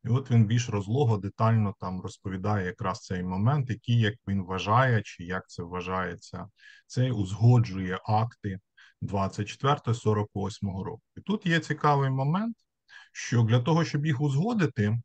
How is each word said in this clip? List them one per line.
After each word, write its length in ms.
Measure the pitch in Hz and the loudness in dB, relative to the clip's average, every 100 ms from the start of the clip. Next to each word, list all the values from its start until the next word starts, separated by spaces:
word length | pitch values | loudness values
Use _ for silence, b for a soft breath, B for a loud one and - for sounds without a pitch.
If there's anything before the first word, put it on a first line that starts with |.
І 40 | - | 2
от 220 | 123 - | 0 4
він 160 | 117 101 | 4 6
більш 220 | 120 - | 2 0
розлого, 500 | 101 98 127 117 104 | -4 -2 0 2 0
детально 560 | 98 - 113 113 104 - | -4 0 2 2 0 -4
там 200 | 92 92 | -8 -8
розповідає 680 | - - 95 95 104 104 90 | -10 -10 -8 -4 -2 -2 -2
якраз 340 | - 92 90 | -4 -6 -6
цей 220 | - 92 | -6 -6
момент, 480 | 90 92 110 147 120 | -4 0 2 2 -2
який, 300 | 107 - 117 | -6 0 2
як 140 | 107 - - | 2 -2 -4
він 140 | 98 | -4
вважає, 600 | 90 92 92 113 131 113 | -4 -6 2 4 4 2
чи 220 | - - | -2 -12
як 240 | 87 92 - | -8 -8 -8
це 140 | - | -12
вважається, 880 | 85 90 87 92 87 85 - 90 95 _ B B _ | -10 -8 -6 -4 -6 -8 -12 -14 -14 _ B B _
це 260 | - 127 | -2 0
узгоджує 880 | 113 92 98 117 123 98 95 92 92 | 0 -4 4 6 6 4 -4 -4 -6
акти 540 | - 107 117 - 101 92 _ _ B _ | 0 0 0 -6 -10 -10 _ _ B _
двадцять 460 | - 101 95 - 101 | -6 -2 -2 -4 -8
четвертого, 460 | - 127 - - | -2 0 0 0
сорок 360 | 113 110 107 98 | 0 0 0 -2
восьмого 500 | 98 98 - 98 95 | -4 -6 -6 -6 -6
року. 180 | - - _ - | -8 -10 _ -14
І 40 | |
тут 260 | - 208 170 | -4 -2 0
є 140 | 165 | 0
цікавий 500 | 156 143 147 143 135 | 0 0 2 4 2
момент, 460 | 131 135 180 226 - _ _ _ B B | 0 0 0 -2 -8 _ _ _ B B
що 300 | - - 120 | -14 0 2
для 180 | 110 123 | 4 4
того, 240 | 123 165 | 4 2
щоб 220 | 160 147 151 | 2 -2 -2
їх 140 | 135 | 0
узгодити 800 | 147 135 208 233 147 - 104 117 | 0 0 0 0 0 0 0 -2